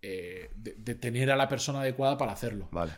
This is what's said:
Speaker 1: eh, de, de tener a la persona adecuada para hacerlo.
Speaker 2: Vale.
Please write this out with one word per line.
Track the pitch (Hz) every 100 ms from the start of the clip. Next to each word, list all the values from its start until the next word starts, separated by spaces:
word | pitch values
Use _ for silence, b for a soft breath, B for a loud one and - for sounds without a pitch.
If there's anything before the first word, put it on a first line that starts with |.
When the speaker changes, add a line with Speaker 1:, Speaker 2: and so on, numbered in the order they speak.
Speaker 1:
eh, | 101 92 90 92 90 -
de, | 110 -
de | 107 120
tener | 120 120 131
a | 135
la | 135
persona | 135 - 139
adecuada | 135 131 135 139
para | 123
hacerlo. | 101 120 104 -
Speaker 2:
Vale. | 85 85